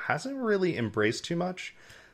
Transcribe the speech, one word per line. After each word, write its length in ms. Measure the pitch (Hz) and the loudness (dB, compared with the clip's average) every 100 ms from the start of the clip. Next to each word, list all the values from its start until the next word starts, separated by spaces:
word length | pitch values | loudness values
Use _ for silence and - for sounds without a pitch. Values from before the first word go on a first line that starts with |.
| - | -2
hasn't 280 | 143 262 269 | -2 -2 -4
really 380 | 226 202 180 135 | 0 2 2 2
embraced 480 | 110 107 107 - | 0 2 2 2
too 120 | - 170 | -2 -2
much. 380 | 180 180 - - - - - | -2 -4 -12 -14 -20 -20 -20